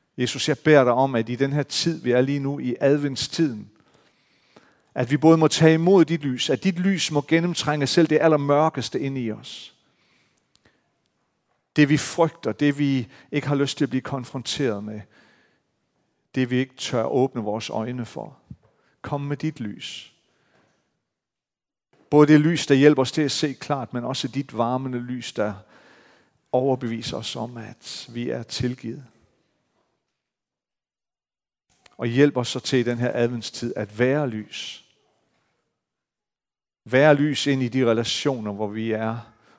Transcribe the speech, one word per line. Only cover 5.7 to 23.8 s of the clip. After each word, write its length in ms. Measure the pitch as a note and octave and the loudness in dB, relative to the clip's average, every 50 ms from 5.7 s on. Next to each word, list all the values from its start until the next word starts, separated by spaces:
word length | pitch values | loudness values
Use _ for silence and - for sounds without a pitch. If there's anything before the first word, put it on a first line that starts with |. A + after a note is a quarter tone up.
| D#3+ | 6
imod 300 | D#3+ E3 F3+ G3 F#3+ E3 | 6 4 4 6 6 6
dit 160 | D3 E3+ D#3 | 4 2 -2
lys, 300 | D3 C#3+ B2+ B2 - - | -2 -4 -4 -2 -2 -2
at 140 | - - - | -2 0 0
dit 140 | F#3+ F3+ E3+ | -2 -2 0
lys 320 | F3+ G3 G3 E3+ - - | 0 0 0 0 -2 -2
må 140 | D#3 D3 C#3+ - | -2 -2 0 2
gennemtrænge 580 | D#3+ E3 E3 F3 E3+ - - - D#3 D3+ C#3+ | 2 2 2 0 -4 -4 -4 -2 -2 -2 -2
selv 220 | C3+ - F3+ E3 D3+ | 0 4 4 4 4
det 100 | D#3 D3+ | 4 4
allermørkeste 800 | - D#3+ D#3+ D3 C#3 C#3+ C#3+ D3 D#3 D#3+ - - A#2+ - - - | 4 4 4 4 2 2 2 2 2 2 0 -4 -6 -6 -6 -6
ind 180 | C#3 C3+ C3+ C3+ | -6 -6 -6 -6
i 120 | B2 A2 | -6 -6
os. 480 | G#2+ G#2+ A2+ - - - - - _ _ _ _ _ _ _ _ _ _ _ _ _ _ _ _ _ _ _ _ _ _ _ _ _ _ _ _ _ _ _ _ _ _ _ _ _ _ _ _ - - | -8 -8 -12 -16 -18 -18 -18 -20 _ _ _ _ _ _ _ _ _ _ _ _ _ _ _ _ _ _ _ _ _ _ _ _ _ _ _ _ _ _ _ _ _ _ _ _ _ _ _ _ 2 4
Det 100 | D3 C#3 | 4 4
vi 80 | D3+ | 4
frygter, 560 | C#3+ - - - - E3 D#3+ - - - B2 G#2 | 2 0 -2 0 0 0 0 0 -4 -6 -6 -4
det 260 | - D3 D3 C#3+ C#3 | 0 0 0 0 0
vi 300 | D3 C#3 C3+ C3 A#2 - - - - _ - | 0 0 0 -2 -2 -6 -10 -20 -12 _ -6
ikke 160 | D3 - - | -4 -2 -2
har 60 | D3 | 0
lyst 240 | C#3 C#3 C3 - - | 0 0 -2 -2 -2
til 60 | D3 | -4
at 60 | B2 | -2
blive 120 | A#2+ C3 B2 | -2 -4 -6
konfronteret 840 | - C#3+ C3+ B2 - - C3+ A#2 - - - C#3+ B2 G#2 G2+ G#2 | -6 -8 -8 -8 -10 -12 -10 -10 -8 -6 -4 -2 -4 -4 -4 -8
med, 160 | G#2 G#2+ G#2 G#2 _ _ _ _ _ _ _ _ _ _ _ _ _ _ _ _ _ _ _ _ _ _ _ _ _ - | -10 -12 -14 -14 _ _ _ _ _ _ _ _ _ _ _ _ _ _ _ _ _ _ _ _ _ _ _ _ _ -4
det 160 | C3+ B2+ A#2+ | -4 -2 0
vi 60 | B2+ | 0
ikke 180 | B2 C3 C3 _ | -2 -2 -4 _
tør 300 | - - - - B2 A2+ | -12 -8 -6 -4 -2 -2
åbne 380 | C3 B2+ - B2+ C3+ - A#2 G#2+ | 0 0 0 0 0 -2 -6 -6
vores 280 | G#2+ G#2 A2+ A2 - | -6 -6 -6 -6 -8
øjne 360 | - A2 A2 A#2+ B2 B2+ A#2 | -6 -6 -6 -6 -8 -10 -10
for. 320 | A2 - - G#1+ - - _ _ - - - _ _ _ _ _ _ _ _ - | -12 -12 -14 -14 -14 -16 _ _ -20 -20 -20 _ _ _ _ _ _ _ _ -12
Kom 180 | - D3 C#3+ | -8 -6 -6
med 160 | C#3+ C#3+ D3 | -6 -6 -6
dit 240 | - - D#3 D3 - | -6 -6 -6 -6 -8
lys. 540 | A#2+ G#2 G2 F2+ - - - - - - _ _ _ _ _ _ _ _ _ _ _ _ _ _ _ _ _ _ _ _ _ _ _ _ _ _ _ _ _ _ _ _ _ _ _ _ _ _ _ - | -10 -10 -10 -12 -14 -14 -14 -16 -18 -20 _ _ _ _ _ _ _ _ _ _ _ _ _ _ _ _ _ _ _ _ _ _ _ _ _ _ _ _ _ _ _ _ _ _ _ _ _ _ _ 2
Både 160 | - D3 D3+ | 4 6 8
det 140 | C#3+ D3+ D3+ | 8 8 6
lys, 260 | D3 D#3+ E3+ D#3 - | 6 4 0 0 0
der 80 | - C#3+ | 2 4
hjælper 280 | C3 C#3 D3 D3+ C#3 C3 | 6 8 6 6 6 2
os 100 | A#2+ - | 0 0
til 100 | - D#3 | -2 -2
at 100 | C#3 - | -2 -2
se 220 | - - D3 C3 | -2 -4 -4 -6
klart, 400 | - - - D3 C3+ | -6 -6 -6 -6 -6